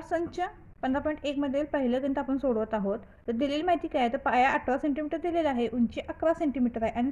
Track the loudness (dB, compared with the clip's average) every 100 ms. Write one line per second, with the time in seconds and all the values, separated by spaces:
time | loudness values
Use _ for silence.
0 | 0 -2 -2 -4 -6 -8 -20 -6 -2 0
1 | 0 -2 -4 -2 0 0 0 0 2 2
2 | 0 -2 -2 0 2 0 0 0 0 -2
3 | -6 -14 -4 -2 0 0 2 2 2 0
4 | 2 0 2 4 4 2 0 0 0 -2
5 | -2 -2 0 0 2 2 0 2 0 0
6 | -8 -2 0 2 0 2 0 0 -2 0
7 | -2